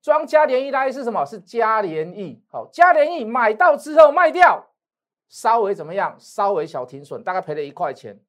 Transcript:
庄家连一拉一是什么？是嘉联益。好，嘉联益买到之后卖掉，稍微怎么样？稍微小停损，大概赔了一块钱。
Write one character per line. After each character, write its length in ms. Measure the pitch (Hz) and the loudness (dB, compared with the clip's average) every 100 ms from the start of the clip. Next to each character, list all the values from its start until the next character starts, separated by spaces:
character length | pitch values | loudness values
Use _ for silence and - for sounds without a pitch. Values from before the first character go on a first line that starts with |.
庄 240 | - 302 | 0 0
家 220 | 311 302 302 | 2 2 4
连 180 | 254 | 0
一 60 | 277 | -2
拉 160 | 269 269 | -2 -2
一 60 | |
是 100 | 262 | -4
什 100 | 240 | -6
么？ 120 | 196 147 | -4 -6
是 140 | 220 | -8
嘉 420 | _ 233 220 220 | _ -2 0 0
联 340 | 196 160 156 185 | -2 -6 -8 -10
益。 240 | 180 113 _ | -14 -14 _
好， 200 | 127 113 | -14 -14
嘉 220 | - 359 | 2 4
联 200 | 311 294 | 4 2
益 120 | 339 | -2
买 280 | 220 247 226 | -6 -2 0
到 240 | - 349 294 | 2 2 2
之 220 | 294 311 | 0 6
后 120 | 302 | 6
卖 180 | 302 339 | 6 0
掉， 340 | 311 339 - - _ _ _ _ _ _ | 4 4 4 -8 _ _ _ _ _ _
稍 300 | - 233 233 | -6 -2 0
微 140 | 196 | -2
怎 100 | 190 | -6
么 100 | 151 | -8
样？ 200 | 190 170 - | -6 -6 -8
稍 320 | - - 202 | -18 -6 -4
微 120 | 190 | -2
小 220 | 151 139 127 | -6 -10 -12
停 180 | 139 | -16
损， 180 | 143 131 | -16 -14
大 80 | 180 | -8
概 80 | 185 | -8
赔 120 | 185 | -8
了 60 | 156 | -10
一 120 | 143 | -10
块 200 | 143 151 | -8 -10
钱。 280 | - 113 101 | -10 -18 -20